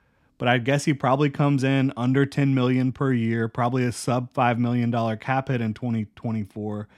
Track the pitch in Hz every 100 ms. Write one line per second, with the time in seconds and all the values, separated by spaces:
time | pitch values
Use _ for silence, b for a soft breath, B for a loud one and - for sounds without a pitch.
0 | b b b b 120 123 117 143 160 135
1 | 131 135 147 139 143 139 135 135 135 -
2 | 123 131 139 - 139 131 127 127 131 123
3 | 135 123 113 113 113 - 120 131 123 -
4 | - 123 123 - 123 120 120 123 117 117
5 | 113 107 - 131 135 123 113 104 123 113
6 | 104 - 120 110 104 110 104 104 -